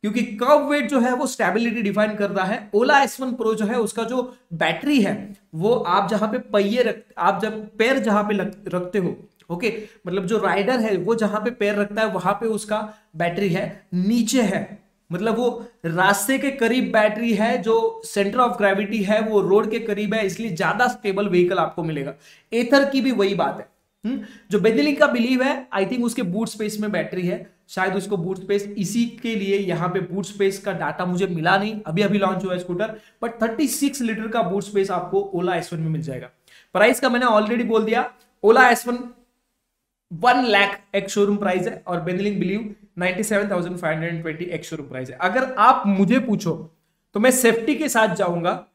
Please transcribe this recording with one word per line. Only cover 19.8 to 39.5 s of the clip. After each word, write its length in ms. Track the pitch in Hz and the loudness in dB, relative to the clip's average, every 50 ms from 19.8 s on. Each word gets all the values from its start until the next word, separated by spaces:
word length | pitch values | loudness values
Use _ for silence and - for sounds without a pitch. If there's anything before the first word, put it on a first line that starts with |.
करीब 320 | 226 220 208 202 208 202 208 | -4 -4 -4 -4 -2 -2 -2
है, 120 | 226 214 | 0 -2
इसलिए 240 | 190 190 - 226 226 | -2 -4 -4 -6 -8
ज्यादा 360 | 175 156 196 160 151 214 247 247 | -4 -2 0 0 2 2 0 0
stable 400 | 214 - - 208 190 202 208 - | 0 -2 -4 -4 -2 0 -2 2
vehicle 300 | 170 175 180 175 190 180 | 4 4 4 4 2 0
आपको 240 | 165 156 - - 165 | 0 -2 -2 -6 -6
मिलेगा। 300 | 160 156 143 135 143 - _ _ - - _ _ _ | -4 -4 -6 -6 -8 -10 _ _ -20 -20 _ _ _
Ather 380 | - 226 247 240 285 277 277 277 | -2 -2 2 4 4 4 4 4
की 100 | 269 269 | 0 0
भी 100 | 240 269 247 | 0 0 2
वही 220 | 202 202 190 196 | 2 2 0 2
बात 220 | 175 156 135 - 101 | 0 -2 -2 -2 -6
है, 100 | - _ _ _ _ _ _ _ _ | -12 _ _ _ _ _ _ _ _
हम्म? 160 | 214 262 - - - - - _ _ | -4 -4 -4 -6 -12 -18 -20 _ _
जो 80 | - 208 | 0 2
Benelink 400 | 175 220 220 247 294 302 285 285 | 4 4 4 4 2 2 4 4
का 140 | 302 302 240 | 2 2 4
Believe 300 | 247 226 247 262 247 254 | 2 2 2 2 2 2
है, 240 | 269 285 - - - | 0 -2 -4 -6 -6
I 140 | - 196 196 | -2 -2 -2
think 180 | - 247 247 240 | -2 0 -2 -2
उसके 160 | 233 220 - - | -2 -2 -2 -4
बूट 240 | 180 175 214 226 - | -2 -2 -2 -4 -4
space 300 | - - 220 214 208 208 | -4 -6 -6 -6 -4 -4
में 120 | 208 208 | -4 -2
battery 360 | - 175 156 - - 185 180 175 | -2 -2 -4 -4 -4 -4 -2 -2
है, 220 | 190 220 - - _ _ _ _ | -2 -4 -8 -16 _ _ _ _
शायद 240 | - 190 185 190 180 | -4 -2 -2 -2 -2
उसको 220 | 196 180 202 208 185 | -4 -4 -4 -4 -4
boot 200 | 165 185 185 - | -4 -4 -6 -8
space, 260 | - 185 202 202 202 208 202 - | -4 -2 -2 -2 -2 -4 -6 -4
इसी 280 | 190 170 - 233 233 233 - - | -4 -2 0 0 -2 -2 -4 -8
के 140 | - 233 226 | -6 -4 -4
लिए 220 | 202 196 196 196 196 | -2 0 0 0 0
यहाँ 280 | 202 180 170 156 170 180 | 0 -2 -2 -2 -2 -2
पे 100 | 175 190 170 | -2 -2 -4
boot 220 | - 170 196 202 | -4 -6 -6 -6
space 320 | - - - 202 196 196 - | -6 -4 0 0 0 0 -2
का 120 | - 208 185 | -6 -6 -4
data 320 | 165 160 147 156 - 185 | -4 -4 -4 -4 -4 -4
मुझे 220 | 180 180 175 196 180 | -2 0 0 -2 -2
मिला 300 | 180 165 156 175 190 196 | -2 -2 2 2 2 2
नहीं, 180 | 202 214 226 208 - 160 | 2 -2 -6 -8 -8 -4
अभी 140 | 156 180 | 0 0
अभी 180 | 208 196 202 202 | 2 2 2 2
launch 240 | 196 185 185 180 180 | 2 0 0 -2 -4
हुआ 80 | 185 180 | -4 -4
है 60 | 180 | -4
scooter, 380 | 180 180 175 175 208 220 214 - - _ _ _ - | -4 -6 -4 -4 -4 -6 -6 -12 -18 _ _ _ -8
but 180 | 233 226 - | -8 -4 -2
थर्टी 260 | 220 226 220 - 311 269 | -4 -2 0 0 -2 -2
सिक्स 320 | - - 277 277 - - | 0 0 -2 -2 -2 -2
liter 260 | 247 226 220 208 220 226 | -4 -4 -2 -4 -6 -4
का 140 | 220 240 214 | -2 0 0
boot 200 | 175 190 202 196 | 0 0 -4 -4
space 280 | - - 196 190 196 | -2 0 0 0 0
आपको 380 | 185 175 156 - - 196 202 196 - | 0 -4 -4 0 -2 -2 -2 0 -4
Ola 200 | 170 180 185 185 | -2 -2 0 -2
एस 160 | 170 165 - 175 | -2 -4 -6 -6
वन 60 | 160 | -4
में 100 | 160 160 | -2 -2
मिल 120 | 160 160 | -2 -2
जाएगा। 280 | 160 156 131 123 123 127 _ _ _ _ - - _ _ _ | -4 -6 -8 -10 -10 -14 _ _ _ _ -20 -20 _ _ _
Price 240 | 185 202 233 262 - | 4 6 6 6 4
का 100 | - 262 | 2 2
मैंने 160 | 240 240 254 247 | 2 4 2 4
already 380 | 233 233 214 208 240 233 240 | 4 4 4 2 0 -2 0
बोल 180 | 196 226 220 214 | 2 2 2 2
दिया, 240 | 220 220 240 254 - - _ _ _ _ _ - | 2 0 0 0 -2 -6 _ _ _ _ _ 4
Ola 280 | 202 226 262 254 247 | 6 8 8 8 6
S 160 | 240 233 - 240 | 6 2 0 -6
one 100 | 240 247 254 - - _ _ _ _ _ _ _ | -6 -6 -6 -12 -16 _ _ _ _ _ _ _